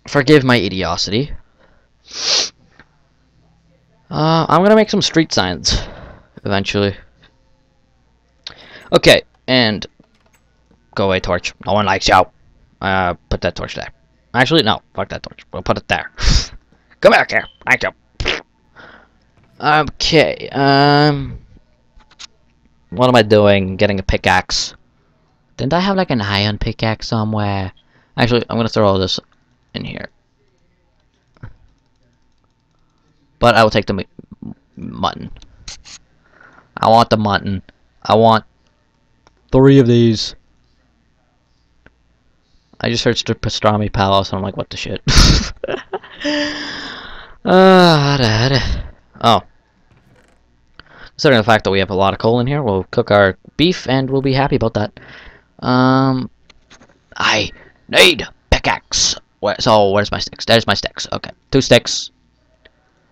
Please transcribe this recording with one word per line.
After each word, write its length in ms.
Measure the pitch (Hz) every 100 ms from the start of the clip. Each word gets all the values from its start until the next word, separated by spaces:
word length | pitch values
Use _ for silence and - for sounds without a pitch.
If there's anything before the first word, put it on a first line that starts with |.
| -
forgive 360 | 143 135 151
my 160 | 131 120
idiocity. 760 | 95 92 85 87 - 107 147 - - _ _ _ _ _ _ - - - - - _ - - _ _ _ _ _ _ _ _ _ _ _ _
Uh, 360 | 151 156 160 -
I'm 140 | 160
gonna 140 | 202 220
make 140 | 208
some 120 | 202
street 320 | - 165 160
signs 480 | - 92 85 - - - - - - _ -
eventually. 520 | 101 98 98 104 101 95 - _ _ _ _ _ _ _ _ _ _ _ _ _ - - - - -
Okay, 300 | 85 - 104 - _ -
and... 380 | 127 113 101 - _ _ _ _ _ _ _ _ _ _
Go 120 | - 98
away, 140 | 92
torch. 340 | 98 90 - - -
No 80 |
one 120 | 101 101
likes 220 | 98 -
you. 140 | 95 90 _ _ _ _ _
Uh, 340 | 98 95 90 87 _
put 120 | -
that 140 | 87 -
torch 200 | - -
there. 140 | - - _ _ _
Actually, 300 | 120 127 160
no, 180 | 110 90 -
fuck 160 | - 101
that 140 | 82
torch. 220 | - - -
We'll 120 | -
put 140 | 101 104
it 100 | -
there. 240 | 92 - - - - - -
<laughs> 460 | _ _ _ _
Come 100 | 190
back 200 | 214 123
here. 140 | 107 - _ -
Thank 160 | 123
you. 60 | 95 - _ _ 67 69 - _ _ - - - _ _ _ _ _ _
Okay, 920 | 135 156 143 - - 160 90 - -
um... 880 | 127 139 139 143 147 151 143 127 120 - - _ _ _ - _ _ - _ _ _ _ _ _ 87
What 140 | 127
am 60 | 123
I 80 |
doing? 520 | 104 107 104 98 95 92
Getting 240 | 104 98
a 40 |
pickaxe. 680 | - 110 98 92 - - - - _ _ _ _ _ _ _ -
Didn't 160 | 127
I 80 | 165
have, 160 | 196 190
like, 140 | 180
an 100 | 127
iron 360 | 98 98 104 104
pickaxe 520 | 117 - 113 110 -
somewhere? 640 | 113 107 107 104 98 92 - _ _ _ -
Actually, 300 | 120 120 -
I'm 60 | 113
gonna 140 | 113
throw 180 | 117 104
all 120 | 95
this 200 | 95 - - _ _ _ _
in 100 | -
here. 260 | - 50 - _ _ _ _ _ _ _ _ _ _ _ _ _ - - _ _ _ _ _ _ _ _ _ _ _ _ _ _ _ _ _ _
But 160 | 120 110
I 80 |
will 60 | 110
take 160 | 110 98
the 80 |
m-, 600 | 98 - - - - - - _ -
mutton. 520 | - 58 90 - - - - _ - - - - _ _ _ _ - - _ -
I 100 | 101
want 220 | 113 113
the 80 | 110
mutton. 440 | 104 98 - 95 - _ _ _
I 140 | - 107
want 300 | 113 110 - _ _ _ _ _ _ _ _ _ _
three 280 | 131 135 139
of 80 | 120
these. 480 | 120 117 107 - - _ _ _ _ _ _ _ _ _ _ _ _ _ _ _ _ _ _ _ _ _ _ _ _
I 100 | 113
just 140 | 117
searched 240 | 123 117 -
the 80 | 113
Pastrami 560 | 110 - 107 107 104
Palace 380 | - 98 98 98
and 80 | 95
I'm 60 |
like, 120 | 98 -
"What 120 | -
the 80 | -
shit?" 240 | - 98 -
<laughs> 60 | - - - - - - - - 392 - - 294 294 294 294 294 - - - - - - - -
Uh, 720 | 185 190 185 175 151 143 143
hada, 80 | 113
hada. 580 | 110 131 135 - - - - _ -
Oh. 220 | 120 104 - _ _ _ _ _ _ _ _ _ _ _ _ - _ - - -
Considering 240 | 147 120
the 60 | 110
fact 180 | 107
that 80 | 98
we 80 | 95
have 120 | 95
a 40 | 95
lot 180 | 98
of 60 | 95
coal 220 | 110 120
in 60 | 123
here, 140 | 143
we'll 220 | 127 95 90
cook 180 | - 113
our 280 | 104 98 92 - -
beef 320 | 170 180 -
and 220 | 131 131
we'll 120 | 135
be 120 | 135
happy 240 | 131 143 135
about 160 | 113
that. 260 | 107 104 - - - - - _ _ 123
Um, 640 | 127 127 131 135 131 - - _ _ _ - - _ _ -
I 360 | - 110 101 - - _ -
need 400 | 156 185 143 - - _
pickaxe. 640 | - - - - - - - _ _
Where, 160 | 101 -
so, 320 | 127 110 101
where's 200 | 101 101
my 80 | 95
sticks? 240 | - -
There's 240 | - 113 107
my 60 |
sticks. 340 | 98 - - -
Okay, 180 | 98 - - _
two 100 | 139
sticks. 500 | - 123 - - - _ _ _ _ _ _ _ _ _ _